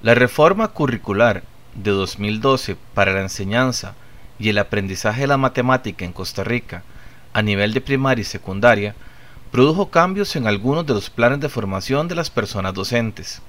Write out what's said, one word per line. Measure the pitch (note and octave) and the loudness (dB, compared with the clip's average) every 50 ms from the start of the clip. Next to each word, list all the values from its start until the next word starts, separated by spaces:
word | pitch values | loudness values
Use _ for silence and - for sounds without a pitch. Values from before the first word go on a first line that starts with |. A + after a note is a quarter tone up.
La | - A2+ A#2 | 6 6 6
reforma | A#2+ B2+ A#2+ - - D3+ E3 F#3+ G3+ A3 | 6 6 2 4 6 6 6 6 4 0
curricular | G#3 - - D3+ C3 A#2 G#2+ - - G2 G2+ A#2 A#2 G2+ F#2 - - - - - - - | -2 0 0 0 0 0 -2 -2 -2 2 4 4 4 4 0 -6 -12 -20 -20 -20 -16 -14
de | - G2 G#2 | -4 0 0
dos | G2+ G2 F#2+ F#2 - - | 2 2 0 -2 -4 -4
mil | G2+ G#2 G#2+ A2 | -4 -4 -4 0
doce | A#2 C3+ C3+ B2+ - - F#2 - - - - | 2 2 2 2 0 -6 -8 -10 -12 -6 0
para | G2+ G2 F#2+ F#2+ | 2 2 2 2
la | G2 | 0
enseñanza | F#2+ F#2+ - - G2+ F#2+ G#2 A#2+ C3 C3 A#2 - - - - - - - - - - - - | -2 -4 -6 -6 -4 0 2 2 2 2 0 -4 -8 -10 -16 -16 -20 -20 -20 -18 -20 -20 -12
y | - G#2 G#2+ | -2 -2 2
el | G#2 | 2
aprendizaje | G#2 G2+ - - G#2 G2 F#2+ F#2+ - - A2+ G#2+ B2 | 2 0 0 0 -2 -2 -2 -6 -2 -2 -2 0 0
de | C#3 | 2
la | C#3 C#3+ | 2 2
matemática | C3+ C3+ B2+ - C3+ B2 B2+ C3 B2+ - G#2+ F2+ - F#2 | 2 2 0 0 0 2 2 2 0 0 -6 -8 -8 -10
en | F2 | -10
Costa | F2+ F#2+ F#2 - - - G2 | -8 -8 -10 -8 -6 -6 -4
Rica, | A2 A#2 A#2+ - - - - - - - - - - - - - - | -2 -2 -4 -4 -8 -14 -14 -14 -16 -18 -18 -18 -18 -18 -20 -20 -6
a | - A2 | -2 -2
nivel | G#2+ G#2+ G2+ G2 G#2 G#2+ A2 | 0 0 2 2 0 2 0
de | C3 | -2
primaria | - - C#3 C3+ C3+ C3+ C3 A#2 | 0 0 0 2 2 2 2 0
y | G2 | -2
secundaria, | - - G2 - - F#2+ G2 G#2 A#2+ A2+ G#2 G2+ G#2 G2+ - - - - - - - - - - - | -6 -8 -10 -8 -8 -4 4 6 6 6 6 0 -6 -8 -10 -16 -18 -18 -18 -18 -18 -18 -16 -14 -2
produjo | - A#2+ C3 D3 D#3+ F#3 G3 - | 4 4 4 6 4 2 -2 2
cambios | - E3+ E3+ F#3 F#3+ G3+ G3+ - - | 4 4 4 4 2 -2 -2 -2 -2
en | D#3+ A#2+ | -2 0
algunos | A2 G#2 G2 G#2 B2+ C#3+ E3 E3+ | 0 0 0 0 0 0 0 0
de | C#3+ B2+ | 0 -2
los | G2+ - - | -2 -2 -6
planes | - - A#2 A#2+ C3+ C#3+ | 0 2 2 2 2 2
de | C#3+ | -4
formación | C#3+ - A#2+ G#2 G2 F#2+ G2 - - C3 C#3+ D#3 E3+ | -4 -4 -4 -4 -4 -4 -4 -2 -2 -2 -2 -2 -2
de | F3 | -4
las | E3 D#3+ - | -4 -4 -2
personas | - B2 G#2+ - - G2+ F#2+ F#2 F#2+ | -2 -4 -4 -2 -4 -4 -4 -4 -4
docentes. | F#2+ F#2+ - A#2+ A#2+ A#2 A2 G#2 - F#2 - - - - | -4 -4 0 0 0 0 -2 -6 -8 -12 -12 -14 -14 -16